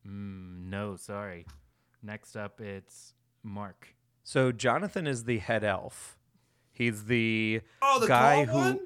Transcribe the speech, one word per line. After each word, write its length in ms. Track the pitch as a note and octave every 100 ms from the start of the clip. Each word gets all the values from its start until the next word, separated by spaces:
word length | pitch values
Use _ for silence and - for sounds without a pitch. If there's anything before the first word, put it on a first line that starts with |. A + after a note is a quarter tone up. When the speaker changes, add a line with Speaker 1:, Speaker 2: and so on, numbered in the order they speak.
| G2+
Speaker 1:
Mm, 600 | G2+ G2+ F#2+ F#2 F2+ F#2
no, 260 | G2 G#2 F#2
sorry. 520 | - G2+ G2+ F2 - - _ _ _ _
Next 320 | G#2 G#2+ - A2
up, 260 | G#2 _
it's 540 | G#2+ G2 - - - _ _ _
Mark. 540 | - G2+ G2+ F2 - _ _ _
Speaker 2:
So 280 | - C#3 C3
Jonathan 560 | A#2 B2+ B2 G3 - D#3
is 160 | B2+
the 160 | A2+ A#2
head 240 | F#2 A2+
elf. 540 | G#2 F#2 - - - - _ _ _ _ _
He's 340 | _ A#2+ G#2+ G#2+
the 560 | A#2+ A2+ A2 A2 A2 - _
Speaker 3:
Oh, 180 | C#4 C4+
the 80 | A3+
Speaker 2:
guy 380 | B2 C3+ D3 -
Speaker 3:
tall 80 |
Speaker 2:
who 40 | C#3
Speaker 3:
one? 200 | - -